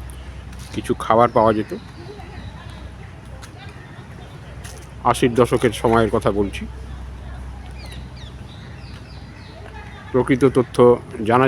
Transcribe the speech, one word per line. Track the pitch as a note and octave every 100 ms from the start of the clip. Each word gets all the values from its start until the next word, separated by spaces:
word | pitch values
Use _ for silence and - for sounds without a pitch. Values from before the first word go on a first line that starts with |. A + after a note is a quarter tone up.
| - - - - - - -
কিছু | - - A#2+
খাবার | - A2+ A#2+ A#2+
পাওয়া | A2 G#2+
যেত। | G#2 G#3 - - - - - - - - - - - - - - - - - - - - - - - - - - - - - - - - B2
আশির | A#2 C3 A#2
দশকের | A#2+ B2+ A#2+ G2+
সময়ের | A#2+ A2+ A2 A2
কথা | A#2 G2+
বলছি। | G2+ - - - - - - - - - - - - - - - - - - - - - - - - - - - - - - - - - - - -
প্রকৃত | B2+ B2 B2+ C3+ C3
তথ্য | A#2+ - B2 A#2+ - - G#2+
জানা | A#2+